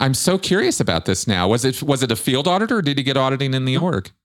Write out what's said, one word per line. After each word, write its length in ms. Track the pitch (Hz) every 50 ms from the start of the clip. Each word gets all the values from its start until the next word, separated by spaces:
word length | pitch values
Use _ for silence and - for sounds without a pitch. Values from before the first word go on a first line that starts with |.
I'm 140 | 131 135 135
so 240 | - - - 180 190
curious 420 | 190 - 180 190 233 370 311 -
about 240 | 123 98 87 80 -
this 240 | - 95 - - -
now. 180 | 107 90 90
Was 180 | 92 110 120 117
it, 160 | 131 127 - 147
was 180 | 147 143 127 131
it 80 | 127
a 60 | 113
field 320 | 113 - - 131 131 143 180
audit, 240 | 180 190 220 220 277
or 100 | 220 175
did 160 | 143 143 139
he 60 | 139
get 120 | 135 135
auditing 380 | 135 131 131 135 131 139 135 131
in 100 | 131 131
the 120 | 131 127
org? 340 | 135 160 180 156 101 95 - - _ _